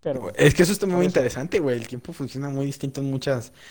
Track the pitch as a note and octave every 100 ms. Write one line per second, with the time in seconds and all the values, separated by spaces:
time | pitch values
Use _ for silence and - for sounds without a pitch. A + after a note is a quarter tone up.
0 | - C3+ G2+ - D3 - F3 G3+ G3 F3+
1 | F3+ F3 B2 B2 C#3+ G#3+ D3 A#2+ A2+ B2
2 | - E3 C3 C3 C#3+ C3+ C#3 C#3 C#3 C3+
3 | C#3 C3+ C#3 C3 A2+ - -